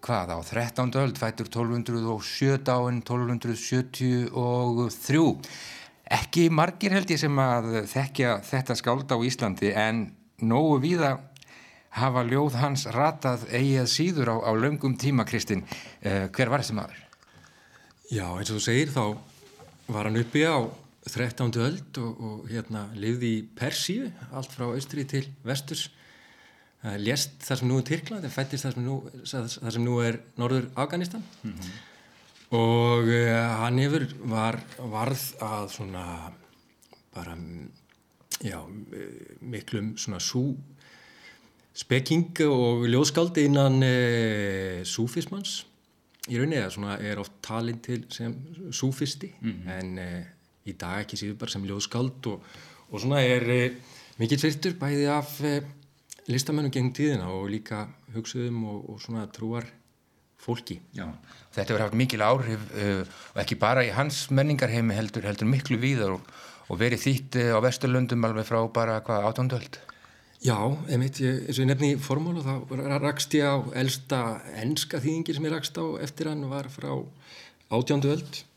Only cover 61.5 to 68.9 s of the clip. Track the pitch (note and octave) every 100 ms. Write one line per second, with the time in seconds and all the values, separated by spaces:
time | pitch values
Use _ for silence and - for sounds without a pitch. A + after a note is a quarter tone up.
61.5 | - G2 A2 G#2+ A2 B2+ A2+ G#2+ C3+ A2+
62.5 | A2 G#2 - G2+ G2 F2+ - - - G2+
63.5 | A2 G#2+ B2+ A#2+ G2+ D3 - - C3+ C#3+
64.5 | C#3+ A#2+ A#2 A2+ G2+ A2 A#2 G2+ G2+ A2
65.5 | C3+ C3 A#2+ B2+ C3+ G2+ F#2 - - -
66.5 | - - F2 A#2 A#2 - C3+ C3+ B2+ A#2+
67.5 | A2+ B2 B2 C3 B2+ B2 A#2+ A2+ A2 A2
68.5 | A#2 A2+ A#2 A2+